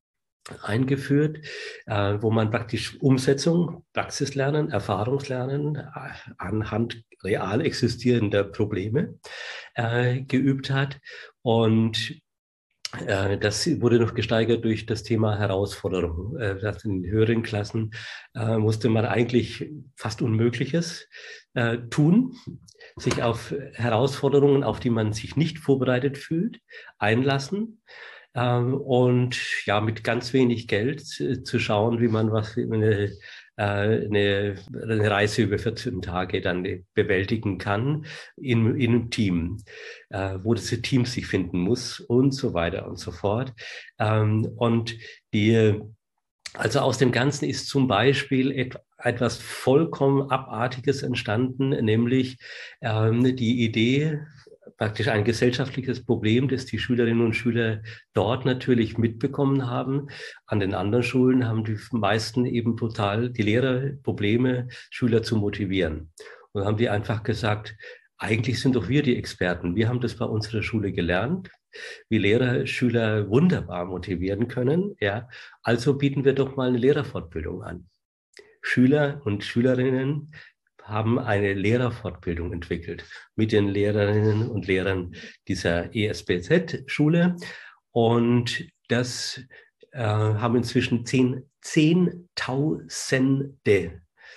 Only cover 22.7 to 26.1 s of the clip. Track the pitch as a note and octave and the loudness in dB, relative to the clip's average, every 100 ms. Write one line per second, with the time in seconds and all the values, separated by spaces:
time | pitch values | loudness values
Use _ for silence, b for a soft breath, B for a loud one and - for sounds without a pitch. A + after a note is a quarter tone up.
22.7 | _ B B - C3+ B2 A2+ - C#3+ - | _ B B -4 0 0 -2 -6 -10 -10
23.7 | - A#2+ A2 C3+ C3+ C#3 C#3+ C#3+ C#3 A#2+ | -6 0 2 2 2 2 6 6 4 2
24.7 | A2 B2 A2+ G#2+ G#2+ - - E3 - - | -2 0 0 0 -2 -4 -2 -2 -2 0
25.7 | C3+ B2+ B2 C#3 | 2 4 2 0